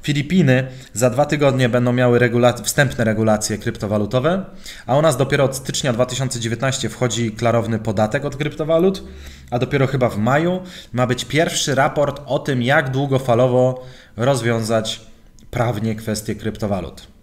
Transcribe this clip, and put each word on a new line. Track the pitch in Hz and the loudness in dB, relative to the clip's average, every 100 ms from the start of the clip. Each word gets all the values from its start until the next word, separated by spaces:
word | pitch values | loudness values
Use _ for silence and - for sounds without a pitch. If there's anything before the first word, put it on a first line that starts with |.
Filipiny | - 143 139 185 143 127 131 - - | -2 -2 2 4 6 4 0 -12 -12
za | 104 127 | 0 0
dwa | 120 | 2
tygodnie | 147 147 143 127 127 | 0 4 2 4 2
będą | 123 123 | 2 2
miały | 123 123 120 | 2 4 4
regula-, | 120 120 120 117 | 4 4 2 2
wstępne | - - 135 - | -4 0 0 0
regulacje | 110 107 110 107 - 104 | 0 2 2 2 0 -4
kryptowalutowe, | 120 110 104 104 104 127 143 190 - - - - - | -4 -6 -2 -2 0 0 0 -2 -4 -14 -18 -14 0
a | 135 | 4
u | |
nas | 160 127 | 4 2
dopiero | 135 143 | 2 2
od | - - | 2 0
stycznia | - - 143 | -6 -4 -2
dwa | 113 123 | 0 0
tysiące | 127 131 120 | 0 -4 -4
dziewiętnaście | 113 117 135 127 110 | -4 -2 -2 -2 -6
wchodzi | - 127 113 117 | -2 -2 0 -4
klarowny | 104 120 117 110 110 | 0 0 2 0 -4
podatek | 110 104 107 139 | -2 0 0 0
od | 143 131 | -4 -6
kryptowalut, | 151 - 151 165 180 190 - - - - - | -6 -4 0 2 2 0 -10 -18 -18 -20 -6
a | - | -4
dopiero | 123 143 135 | 0 0 0
chyba | 139 120 | 2 0
w | 98 | 0
maju | 110 143 170 180 180 - - | 2 2 2 -2 -6 -18 -8
ma | 117 123 | -2 0
być | 123 | -2
pierwszy | - 143 170 - - | -2 0 0 -2 -2
raport | 131 139 151 143 - - | 2 2 2 -2 -2 -4
o | 143 | -4
tym, | 151 127 | -2 -2
jak | 120 147 139 | 2 2 2
długofalowo | 131 143 131 135 117 127 123 127 127 - - - - | -2 0 0 2 4 4 4 2 0 -12 -20 -18 -2
rozwiązać | 123 135 117 113 107 113 110 - - - - - - | 0 2 0 -2 0 0 -2 -8 -14 -20 -20 -20 -12
prawnie | - 117 104 110 | -2 -2 0 -2
kwestie | 110 - 107 - | -4 -4 -4 -4
kryptowalut. | 104 110 - 107 98 71 - - - | -6 -6 -4 -4 -4 -6 -14 -20 -20